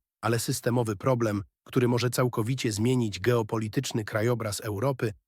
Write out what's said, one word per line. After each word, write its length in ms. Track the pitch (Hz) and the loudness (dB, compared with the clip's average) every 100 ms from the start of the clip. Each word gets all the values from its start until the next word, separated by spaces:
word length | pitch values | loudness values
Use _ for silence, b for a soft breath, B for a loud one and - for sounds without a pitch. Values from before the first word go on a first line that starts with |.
| _ - | _ -4
ale 160 | 107 120 | 0 0
systemowy 560 | - 127 127 123 113 101 | 0 -2 0 0 0 0
problem, 480 | 135 127 110 101 - _ | 0 2 2 0 -4 _
który 240 | - 135 120 | -2 2 4
może 220 | 123 123 | 4 2
całkowicie 640 | 131 127 117 110 135 120 | 0 0 0 -2 -2 -2
zmienić 480 | 101 117 127 110 92 | 0 2 2 0 0
geopolityczny 840 | 110 120 107 113 110 143 135 117 | 2 2 2 -2 -2 -2 -2 -4
krajobraz 560 | 104 107 117 117 110 101 | -2 0 0 0 -4 -6
Europy 540 | 110 98 131 135 113 - | -6 -2 -2 -2 -4 -6